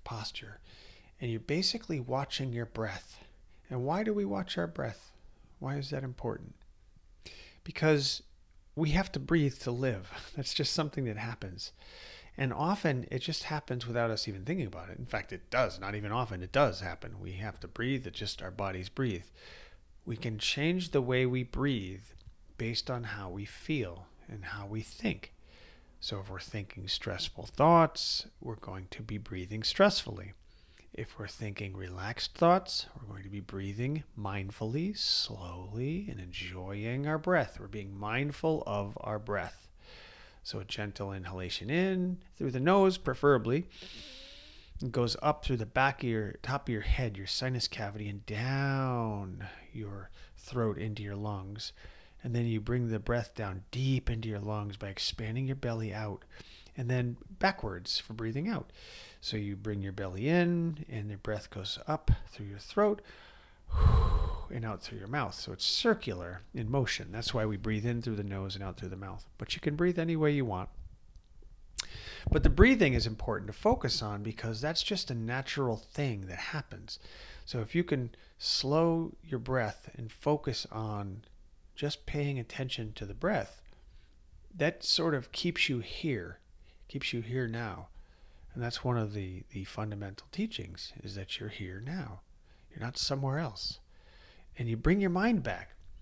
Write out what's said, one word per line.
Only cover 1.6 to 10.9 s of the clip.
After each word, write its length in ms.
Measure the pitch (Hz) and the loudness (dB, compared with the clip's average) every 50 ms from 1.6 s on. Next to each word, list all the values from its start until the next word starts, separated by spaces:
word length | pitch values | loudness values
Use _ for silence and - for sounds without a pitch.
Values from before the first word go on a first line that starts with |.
| 190 - - 226 - - 170 143 | 2 2 0 -2 -2 -2 -2 -2
watching 520 | 123 123 123 135 139 - - - 135 131 | 0 0 0 0 0 -2 -2 -2 -2 -2
your 140 | 117 117 117 | -2 -2 -4
breath. 580 | - - 113 110 107 92 90 - - - - - - - - - - - - - - | -4 -2 -2 -2 -2 -4 -6 -10 -14 -18 -18 -20 -20 -20 -20 -20 -20 -20 -20 -10 -6
And 140 | - 127 123 | -4 -2 0
why 180 | 135 160 190 | 2 2 2
do 100 | 220 220 | 2 2
we 140 | 208 208 202 | 2 2 2
watch 320 | 196 202 196 185 185 - - | 2 0 0 -2 -2 0 0
our 80 | 175 | -2
breath? 460 | 165 165 - - 117 - - - - - - - - - - - - - - | -2 -2 -2 -4 -4 -4 -6 -12 -20 -20 -20 -20 -20 -20 -20 -20 -20 -12 -8
Why 160 | - 135 139 | -4 -4 -2
is 160 | 143 139 139 | -2 -2 -4
that 120 | 147 135 135 | -4 -4 -4
important? 520 | 131 123 - - 120 110 - - - - - - - - - - - - - - - - - - - - - - - - - - | -4 -6 -4 -4 -4 -4 -4 -8 -12 -16 -18 -20 -20 -20 -20 -20 -20 -20 -20 -20 -20 -20 -20 -18 -16 -16 -16 -18 -18 -20 -14 -12
Because 600 | - - - 156 156 156 143 139 139 - - - - - - - - - - - - - | -10 0 4 6 8 8 8 6 2 0 -2 -6 -12 -20 -20 -20 -20 -20 -20 -20 -8 -2
we 140 | 147 160 151 | 0 2 4
have 200 | 147 180 196 190 | 6 4 4 2
to 80 | - 147 | -2 -4
breathe 400 | 131 143 170 165 147 139 131 - | 0 4 4 6 6 4 2 0
to 100 | - 131 | -2 -2
live. 420 | 120 120 135 131 113 98 90 - - - - - | 0 2 2 2 0 0 -4 -8 -12 -12 -12 -10
<laughs> 40 | - | -8
That's 200 | 151 135 - - | -6 -4 -2 -2
just 180 | - 147 - - | 0 0 2 2
something 320 | - 156 147 | 2 0 0